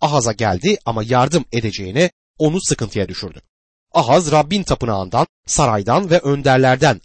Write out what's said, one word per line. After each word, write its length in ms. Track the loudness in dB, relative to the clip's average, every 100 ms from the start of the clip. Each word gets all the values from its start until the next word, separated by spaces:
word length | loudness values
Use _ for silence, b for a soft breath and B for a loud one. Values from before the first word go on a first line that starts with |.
Ahaz'a 320 | 0 0 0
geldi 460 | -2 -2 0 0 -2
ama 180 | -2 -4
yardım 420 | 0 0 2 0 -2
edeceğine 580 | -4 -4 -6 -6 -2 -2 -4 _ -2
onu 200 | 0 0
sıkıntıya 480 | -2 -4 -4 -4 -4
düşürdü. 320 | -6 -14 -16 _ _ _ _ _
Ahaz 400 | 0 4 2 4
Rabbin 300 | 0 2 -2
tapınağından, 640 | -2 -4 -2 -4 -2 -2 -2 _ -6
saraydan 640 | 0 0 0 0 0 2
ve 80 | 0
önderlerden 840 | 0 0 2 4 4 4 2 0